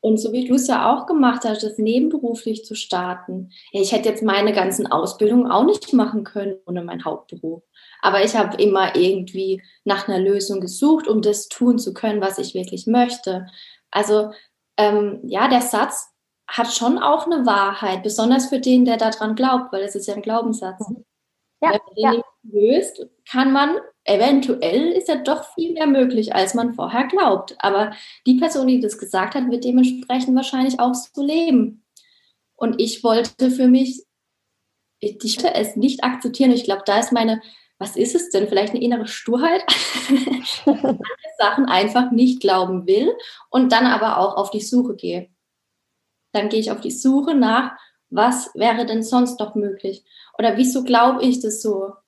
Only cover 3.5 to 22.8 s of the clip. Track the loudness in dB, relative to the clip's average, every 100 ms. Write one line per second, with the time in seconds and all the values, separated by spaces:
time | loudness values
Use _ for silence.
3.5 | -20 -10 -4 0 0 0 -2 0 2 2
4.5 | 2 0 -2 -2 -2 -2 0 2 4 4
5.5 | 4 4 2 2 2 2 -2 -6 -8 -8
6.5 | -8 -10 -10 -8 -8 -8 -8 _ -12 -10
7.5 | -10 _ _ -20 -2 0 2 2 2 0
8.5 | 2 2 4 2 2 2 0 -4 -6 -4
9.5 | -6 _ _ -2 -2 0 0 0 0 -2
10.5 | -6 -6 0 2 2 2 0 0 -2 -6
11.5 | -2 2 2 -2 -6 -4 -2 -2 -4 -8
12.5 | -8 -8 -8 0 2 2 -2 -6 -8 -8
13.5 | -20 -20 _ _ -2 2 2 0 -8 _
14.5 | _ _ 0 2 2 -2 -6 -8 -2 2
15.5 | 2 0 -2 -2 -4 -14 _ _ _ -12
16.5 | -4 -4 -2 0 0 2 0 0 0 2
17.5 | 2 0 -2 -4 -4 -6 -2 2 2 2
18.5 | -2 4 4 4 2 0 -2 -4 0 2
19.5 | 2 -2 -6 -6 -8 -8 -8 -4 -2 -2
20.5 | -6 -8 -10 -12 -12 -16 _ _ _ _
21.5 | _ -2 -2 -4 -2 0 0 -4 _ -4
22.5 | 2 4 4